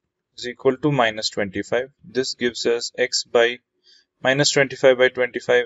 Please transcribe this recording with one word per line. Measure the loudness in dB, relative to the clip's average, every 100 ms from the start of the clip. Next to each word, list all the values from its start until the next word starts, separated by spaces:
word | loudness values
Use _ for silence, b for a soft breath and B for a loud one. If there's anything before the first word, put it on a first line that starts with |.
| _ _ _ -14
is | -14
equal | -2 -2 0
to | -2
minus | 0 -2 -2 -8
twenty-five. | -6 -6 -6 -4 -4 -6 _
This | -8 -6 -4
gives | -4 -4 -2 -2
us | -2 -4 -6
x | -4 -4
by | 0 2 2 0 _ _ b b b _
minus | -2 2 2
twenty-five | 2 0 2 4 6
by | 2
twenty-five | 2 -4 -4 0 0